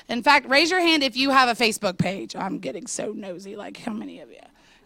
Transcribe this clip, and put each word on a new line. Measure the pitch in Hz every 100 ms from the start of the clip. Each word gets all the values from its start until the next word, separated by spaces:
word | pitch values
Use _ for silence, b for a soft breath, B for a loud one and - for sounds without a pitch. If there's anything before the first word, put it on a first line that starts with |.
| B
In | 240
fact, | 285 285 247
raise | 277 330
your | 370
hand | 339 320
if | 269 247
you | 277
have | 262 247
a | 226
Facebook | 226 - 196 180
page. | 180 196 208 277
I'm | 190 285
getting | 262 175 -
so | - 214
nosy, | 214 196 185 196 208
like, | 190 -
how | 233
many | 214 190 165
of | 120
you? | - - b b b